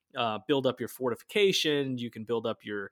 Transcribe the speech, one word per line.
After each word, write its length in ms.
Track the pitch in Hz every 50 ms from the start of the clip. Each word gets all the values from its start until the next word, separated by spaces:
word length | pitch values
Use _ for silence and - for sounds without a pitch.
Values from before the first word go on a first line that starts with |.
| _ _ -
uh, 240 | 127 120 113 107 104 -
build 200 | - 147 139 131
up 120 | 131 120 -
your 100 | 117 107
fortification. 1080 | - - 127 123 113 - - - - 214 202 196 180 - - 156 147 143 139 135 127 123
You 120 | 120 117
can 140 | - 113 110
build 220 | 104 117 113 110
up 180 | 117 110 - -
your, 260 | - 104 101 98 98